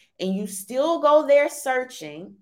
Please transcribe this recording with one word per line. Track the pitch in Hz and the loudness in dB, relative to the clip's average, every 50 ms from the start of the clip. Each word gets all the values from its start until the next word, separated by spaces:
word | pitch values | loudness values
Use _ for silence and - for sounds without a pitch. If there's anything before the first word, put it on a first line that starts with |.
| _ _ _ | _ _ _
and | - 180 190 190 | -8 -6 -4 -4
you | 196 214 | -4 -6
still | - - - - - 240 254 285 330 339 302 | -8 -10 -12 -12 -6 -2 -2 0 0 0 2
go | 294 294 302 311 302 | 4 4 4 4 6
there | 277 285 285 285 302 | 6 4 4 4 2
searching | - - - 269 262 254 254 254 - - 156 151 147 156 180 208 202 196 | -2 -6 -4 -4 -2 -2 -4 -6 -10 -14 -14 -14 -14 -14 -16 -16 -20 _